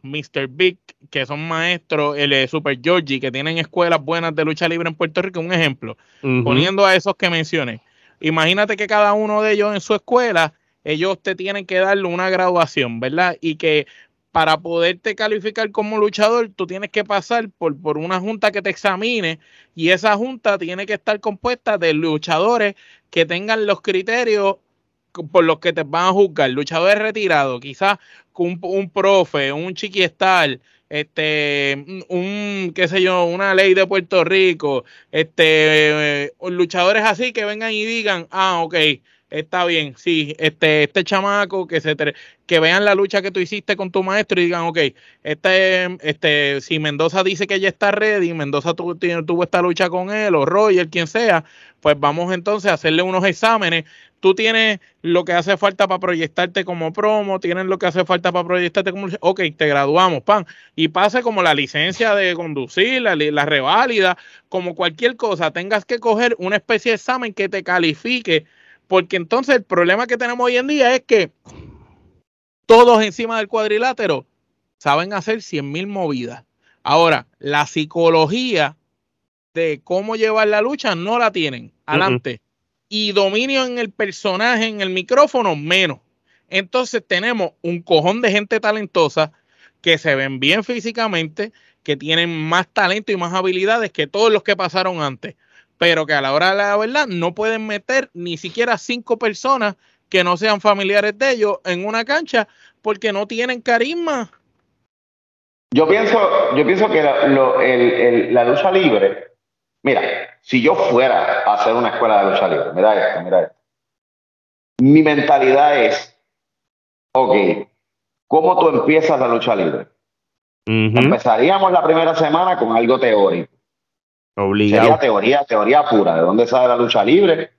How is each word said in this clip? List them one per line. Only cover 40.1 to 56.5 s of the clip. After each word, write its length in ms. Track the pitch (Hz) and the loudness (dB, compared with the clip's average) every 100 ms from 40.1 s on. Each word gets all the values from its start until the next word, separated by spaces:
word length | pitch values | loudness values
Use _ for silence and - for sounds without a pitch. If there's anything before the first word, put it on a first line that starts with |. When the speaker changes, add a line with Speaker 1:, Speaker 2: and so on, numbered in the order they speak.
| 160 147 156 | -2 -4 -4
Speaker 1:
este, 460 | 160 156 160 151 | -4 0 2 2
este 200 | 147 196 | 2 -2
chamaco", 640 | 175 196 196 202 196 190 170 | -2 -2 0 -2 -2 -4 -4
que 140 | 170 | -4
se 140 | 156 151 | -4 -4
tre-, 200 | 147 - - _ - | -4 -6 -20 _ -2
que 140 | 170 | 2
vean 260 | 160 185 208 | 4 2 2
la 80 | |
lucha 300 | 196 196 202 | 2 0 -2
que 80 | 190 | -4
tú 80 | 185 | -4
hiciste 360 | 175 208 - 202 | -6 -6 -6 -6
con 140 | 185 | -2
tu 120 | 190 | -4
maestro 360 | 190 202 208 180 | -2 -2 -2 -2
y 60 | 175 | 0
digan, 200 | 175 170 | -2 -2
"Ok, 120 | 160 143 - _ _ | -2 -2 -4 _ _
este, 720 | 147 151 190 185 190 185 180 180 175 | -10 -4 0 2 2 0 -2 -6 -8
este, 540 | 170 165 147 143 139 | -2 0 2 0 -2
si 160 | - 160 | -4 -4
Mendoza 440 | 151 143 156 185 | -4 -2 -2 0
dice 240 | 190 175 196 | -2 -4 -4
que 120 | 196 | -2
ya 100 | 190 | -2
está 220 | - 202 | 0 0
ready, 420 | 208 214 208 175 | 0 0 0 -2
Mendoza 420 | 165 143 143 160 170 | -4 -4 -2 -2 -4
tu-, 200 | 175 170 | -6 -4
tiene, 280 | 180 170 | -4 -4
tuvo 200 | 160 175 | -4 -2
esta 180 | 175 180 | 0 0
lucha 280 | 180 165 180 | 0 0 -2
con 220 | 180 185 | -2 -6
él, 240 | 214 214 160 | -4 0 0
o 100 | 139 | 2
Roger, 440 | 190 214 185 160 | 2 2 2 0
quien 180 | 175 160 | -4 -4
sea, 360 | 226 233 170 156 _ - _ | -2 2 0 -2 _ -20 _
pues 180 | 151 147 | 0 2
vamos 340 | 143 156 175 | 0 -2 -4
entonces 360 | 185 180 208 196 | -4 -2 -2 0
a 40 | 160 | 0
hacerle 260 | 160 160 | 0 0
unos 240 | 185 185 190 | 0 0 0
exámenes. 600 | 165 226 226 180 165 156 - _ _ | 0 0 2 0 -2 -6 -18 _ _
Tú 140 | 190 | 0
tienes 460 | 190 220 226 220 202 _ _ | 2 2 2 0 -2 _ _
lo 200 | 165 175 | 0 0
que 100 | 180 | 2
hace 220 | 175 170 196 | -2 0 0
falta 320 | 202 190 196 | 0 0 0
pa 120 | 185 | 0
proyectarte 680 | 185 170 160 - 180 | -2 -2 -4 -2 -2